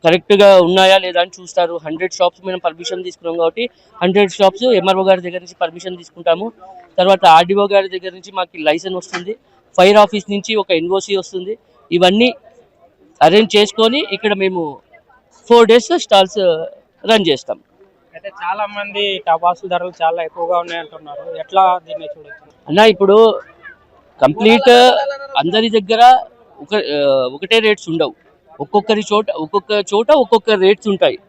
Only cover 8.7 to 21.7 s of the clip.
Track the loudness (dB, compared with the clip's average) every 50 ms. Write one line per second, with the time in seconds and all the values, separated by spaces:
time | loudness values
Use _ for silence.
8.7 | -2 -2 -4 -8 -10 -10 -10 -12 -12 -12 -10 -12 -14 _ _ _ _ _ _ _
9.7 | _ 2 2 4 6 4 4 4 0 -8 -8 -6 -8 -8 -6 -4 -4 -4 -2 -2
10.7 | -2 -4 -2 -4 -6 -6 -4 -6 -8 -8 -8 -8 -12 -12 -10 -10 -14 _ _ _
11.7 | _ _ _ _ -2 0 2 2 2 2 0 0 -2 -6 _ _ _ _ _ _
12.7 | _ _ _ _ _ _ _ _ _ _ 2 4 4 2 2 2 0 0 0 0
13.7 | 0 -2 -2 0 0 -4 -6 -6 -10 -6 -4 -6 -4 -2 -4 -4 -4 -6 -10 -10
14.7 | -12 -18 _ _ _ _ _ _ _ _ _ _ _ _ _ 2 4 4 6 6
15.7 | 4 2 2 0 -4 -4 0 _ 2 2 2 2 -2 -2 0 0 0 -2 -6 -12
16.7 | -16 _ _ _ _ _ -2 0 0 2 2 0 -2 -4 -4 -12 -12 _ _ _
17.7 | _ _ _ _ _ _ _ _ _ -20 -20 -18 _ -10 -8 -8 -6 -6 -8 -8
18.7 | -8 -12 -12 -10 -6 -6 -6 -6 -6 -6 -2 -4 -2 0 0 -4 -4 -4 -8 -6
19.7 | -6 -6 -6 -10 -8 _ -4 -4 -4 -4 -8 -10 _ -10 -6 -4 -4 -4 -4 -6
20.7 | -10 -12 -12 -14 -20 -20 -20 -18 -18 -16 -16 -16 -14 -14 -14 _ 0 0 2 2